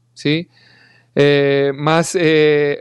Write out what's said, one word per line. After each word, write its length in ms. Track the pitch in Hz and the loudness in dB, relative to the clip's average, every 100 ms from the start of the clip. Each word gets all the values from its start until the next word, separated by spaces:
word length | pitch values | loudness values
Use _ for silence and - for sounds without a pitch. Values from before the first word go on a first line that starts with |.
| _ | _
¿sí? 340 | - 143 156 170 _ _ _ _ _ _ - | -8 -4 -4 -6 _ _ _ _ _ _ 0
Eh, 560 | 143 143 139 139 139 | 2 2 0 0 -2
mas, 420 | 139 147 165 170 185 | -2 0 0 0 -2
eh, 600 | 156 156 151 147 143 143 | 0 2 2 2 -2 -4